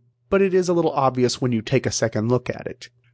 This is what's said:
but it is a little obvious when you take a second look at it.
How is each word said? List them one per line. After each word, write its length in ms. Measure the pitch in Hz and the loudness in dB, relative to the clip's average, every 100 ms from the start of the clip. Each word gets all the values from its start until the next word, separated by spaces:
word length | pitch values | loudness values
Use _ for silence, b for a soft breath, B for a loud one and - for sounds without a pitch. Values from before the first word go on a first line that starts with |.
| _ _ - | _ _ -2
but 120 | 196 | 2
it 120 | 196 | 2
is 140 | 185 175 | 2 2
a 40 | |
little 200 | 170 160 | 2 0
obvious 480 | 143 135 127 123 - | 2 0 2 0 0
when 120 | 127 | -2
you 100 | 113 | -2
take 240 | 107 131 120 | 0 0 0
a 60 | |
second 360 | - 113 110 113 | -2 -2 -2 0
look 200 | 123 - | 0 -2
at 180 | - - | -8 -8
it. 220 | - - _ _ | -12 -18 _ _